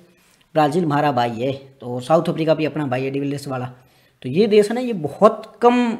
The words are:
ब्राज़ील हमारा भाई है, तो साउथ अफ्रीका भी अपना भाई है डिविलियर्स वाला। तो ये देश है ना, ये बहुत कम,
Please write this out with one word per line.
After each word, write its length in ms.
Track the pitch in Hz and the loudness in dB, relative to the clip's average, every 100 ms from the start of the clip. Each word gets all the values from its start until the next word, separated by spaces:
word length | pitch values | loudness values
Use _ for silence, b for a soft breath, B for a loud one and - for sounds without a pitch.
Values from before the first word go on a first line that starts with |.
| _ b b b b | _ b b b b
ब्राज़ील 300 | 156 147 170 | 0 0 0
हमारा 280 | 165 143 147 | 0 0 0
भाई 180 | 131 120 | 0 -2
है, 220 | 110 135 | -2 -4
तो 480 | 135 - - 120 123 | -6 -12 -16 -10 -8
साउथ 280 | 123 165 170 | 2 2 2
अफ्रीका 260 | 156 156 | -2 0
भी 100 | 151 | 0
अपना 220 | 147 156 139 | 0 -4 -4
भाई 180 | 127 | -4
है 60 | 135 | -4
डिविलियर्स 380 | 139 143 139 139 | -4 -4 -6 -8
वाला। 240 | 131 127 - b b b b | -8 -8 -12 b b b b
तो 60 | 127 | -4
ये 180 | 156 220 | 0 4
देश 220 | 208 208 | 4 4
है 60 | |
ना, 60 | 240 | 0
ये 120 | 247 | -4
बहुत 680 | 196 151 - 214 - - - | -6 -6 4 2 2 -12 2
कम, 300 | 240 247 240 | 2 4 0